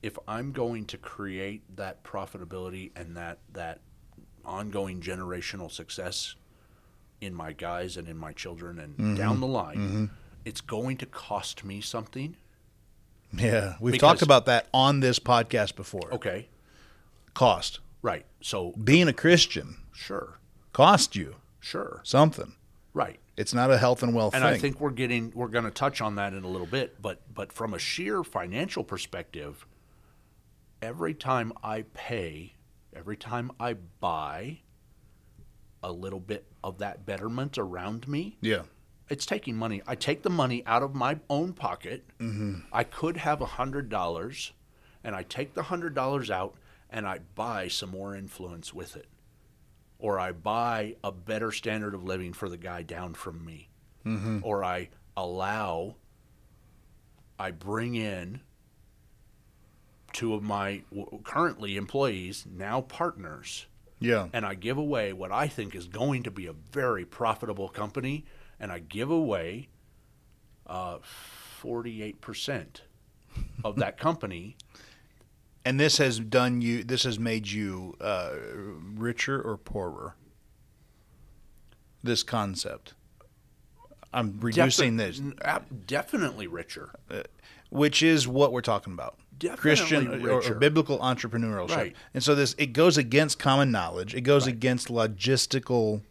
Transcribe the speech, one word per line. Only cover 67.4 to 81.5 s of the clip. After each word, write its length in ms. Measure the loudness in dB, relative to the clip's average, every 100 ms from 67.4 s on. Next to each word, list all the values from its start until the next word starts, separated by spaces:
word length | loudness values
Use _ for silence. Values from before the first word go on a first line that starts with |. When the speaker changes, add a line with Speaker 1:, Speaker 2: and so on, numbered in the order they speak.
| -4 -6 -6
Speaker 1:
company, 560 | -6 -6 -4 -4 -6 -10 -20 -20 -14
and 100 | -10
I 60 | -10
give 320 | -10 -6 0
away, 580 | 2 2 0 -2 -8 -12 -20 -20 -20 _ _ _ _ _ -20 -12
uh, 320 | -8 -6 -8
forty-eight 1160 | -14 -20 -18 -20 -20 -14 -6 -6 -6 -8 -10 -10
percent 640 | -12 -8 -6 -6 -8 -18 -20 _ _ _ _ -8 -8 -6
of 120 | -6 0
that 220 | -2 0
Speaker 2:
<laughs> 80 | -2
Speaker 1:
company. 500 | 0 -4 -8 -12 -16 -20 -20 -20 -20 _ _ _ _ _ _
Speaker 2:
And 140 | -2 4
this 200 | 4 6
has 200 | 4 2
done 420 | 2 4 4 2
you, 200 | 2 0
this 200 | -2 0
has 160 | 0 0
made 300 | -2 -2 -2
you, 440 | -4 -2 -4 -8 -6
uh, 300 | -2 -2 -2 -6 -8 -10 -10 -12 -12
richer 480 | -4 -4 -2 -2 -2
or 160 | -2 -6
poorer? 560 | -6 -6 -4 -6 -12 -14 -20 _ _ _ _ _ _ _ _ -20 -20 -20 -20